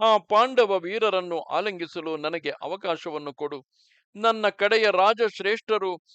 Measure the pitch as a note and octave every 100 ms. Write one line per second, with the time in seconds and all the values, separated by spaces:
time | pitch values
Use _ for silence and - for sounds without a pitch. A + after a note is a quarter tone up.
0 | A3 G#3+ - G#3 B3+ B3+ A3 G3 E3+ A3
1 | G#3+ F#3 F3+ E3 - D#3 G#3 F3+ D#3+ F3
2 | D#3+ D#3 D3+ E3+ C#3+ - C#3 F#3+ G3 D#3+
3 | F3 D3+ D3 C3+ D3 C#3+ - _ _ _
4 | _ G3+ A3 A3+ G#3 - G3+ A3+ G#3+ F#3
5 | G3 A3 A3+ - G3 A3 - G#3+ F#3+ F3
6 | _